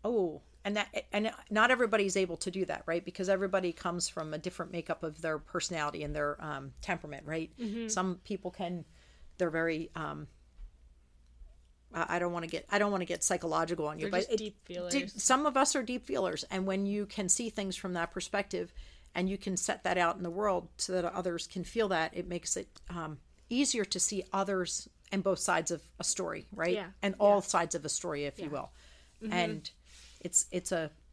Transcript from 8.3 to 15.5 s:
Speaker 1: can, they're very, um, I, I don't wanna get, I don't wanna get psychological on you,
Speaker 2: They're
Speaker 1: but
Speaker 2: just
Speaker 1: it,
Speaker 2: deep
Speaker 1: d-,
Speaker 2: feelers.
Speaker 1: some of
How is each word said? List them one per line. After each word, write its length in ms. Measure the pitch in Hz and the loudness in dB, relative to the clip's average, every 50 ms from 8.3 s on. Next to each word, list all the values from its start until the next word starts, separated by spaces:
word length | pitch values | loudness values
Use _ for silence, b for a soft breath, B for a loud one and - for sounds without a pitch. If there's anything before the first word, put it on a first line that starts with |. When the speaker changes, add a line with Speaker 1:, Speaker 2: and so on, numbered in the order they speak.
| 214 185 - 180 | -6 -6 -6 -8
Speaker 1:
can, 320 | - - 190 170 180 170 160 b b b b b b b b b b | -6 -4 -6 -4 -4 -6 -8 b b b b b b b b b b
they're 120 | - 185 170 | 0 0 0
very, 400 | 160 165 165 165 160 156 165 - - | 2 2 2 2 0 0 -4 -6 -6
um, 320 | 165 156 151 147 147 151 151 - - - - _ - - - - - - - - - - _ - - - - - - - - - - - - - _ _ - - | -6 -6 -6 -6 -8 -10 -14 -16 -20 -20 -20 _ -16 -16 -16 -16 -20 -20 -20 -20 -20 -20 _ -20 -20 -20 -20 -20 -20 -20 -20 -20 -20 -20 -20 -20 _ _ -8 -2
I, 240 | 165 165 - 170 | -2 0 0 2
I 20 | 175 | 0
don't 120 | 175 175 175 | 2 0 -2
wanna 140 | 170 170 | -2 -4
get, 180 | 165 165 156 - - | -4 -6 -6 -4 0
I 60 | 202 202 | 2 4
don't 120 | 208 208 | 4 4
wanna 140 | 202 185 180 | 2 0 0
get 180 | - - - - | -2 -2 0 2
psychological 640 | - 185 170 - 170 156 160 165 160 175 160 151 | 2 2 2 0 0 2 2 2 2 0 -2 -2
on 120 | 147 156 160 | -4 -2 -4
you, 40 | 156 | -4
Speaker 2:
They're 60 | 202 | 0
Speaker 1:
but 60 | 175 180 | 2 2
Speaker 2:
just 120 | 208 - | 2 2
Speaker 1:
it, 60 | 233 | 0
Speaker 2:
deep 200 | 214 220 208 - - - | 0 0 -4 -10 -12 -16
Speaker 1:
d-, 60 | - 180 | -10 -8
Speaker 2:
feelers. 480 | 175 180 180 254 277 269 202 - 214 - | -8 -4 0 0 0 0 -2 -6 0 6
Speaker 1:
some 220 | - 262 262 302 | 6 6 6 6
of 120 | 302 | 4